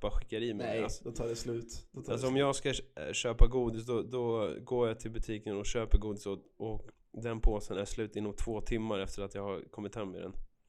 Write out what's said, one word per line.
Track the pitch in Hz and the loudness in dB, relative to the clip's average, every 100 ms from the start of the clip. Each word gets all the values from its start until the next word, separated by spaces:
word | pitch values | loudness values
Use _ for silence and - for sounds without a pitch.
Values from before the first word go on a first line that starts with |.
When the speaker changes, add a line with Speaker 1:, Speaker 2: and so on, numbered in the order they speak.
Speaker 1:
bara | 104 | 2
skickar | - - 113 | 2 0 -2
i | 117 | -2
mig | 104 113 | -2 -2
Speaker 2:
Nej, | 110 | 0
Speaker 1:
det, | |
alltså. | 110 - | -2 -4
Speaker 2:
då | 120 | -6
tar | 117 117 | -4 -2
det | 117 | -2
slut. | 120 117 113 - - | -4 -4 -6 -10 -12
Då | 135 | -10
tar | - | -4
Speaker 1:
Alltså, | 120 127 | 0 2
Speaker 2:
det | |
Speaker 1:
om | |
Speaker 2:
slut. | 135 | 4
Speaker 1:
jag | 139 127 | 4 2
ska | 139 | 0
k-, | - - - 73 | -2 -6 -8 -4
köpa | - 120 117 120 | -2 4 8 8
godis, | 127 117 110 120 | 8 2 0 0
då, | 117 | 0
då | 113 123 120 113 95 - | 0 -2 0 0 0 -4
går | - 123 113 | -2 2 2
jag | 110 | 0
till | 110 | -4
butiken | 113 - 107 107 101 | -4 -4 -4 -4 -2
och | 104 | 0
köper | 120 110 104 | -2 4 4
godis | 107 101 101 | 4 -4 -4
och, | 95 - - | -6 -8 -8
och | 110 110 - - _ | -6 -4 -6 -14 _
den | 117 117 113 | -6 -4 4
påsen | 113 104 - 98 | 4 4 -2 -4
är | 101 | -2
slut | - 107 104 | -4 -4 -2
inom | 104 | -4
två | 101 - 107 | -2 -4 -2
timmar | - 117 110 98 | -2 -2 0 -2
efter | 95 98 | -4 -4
att | 98 101 | -6 -6
jag | |
har | 101 92 - | -4 -6 -8
kommit | - 101 113 | -10 -8 -6
hem | 98 | -8
med | 90 | -8
den. | - - - _ | -6 -6 -8 _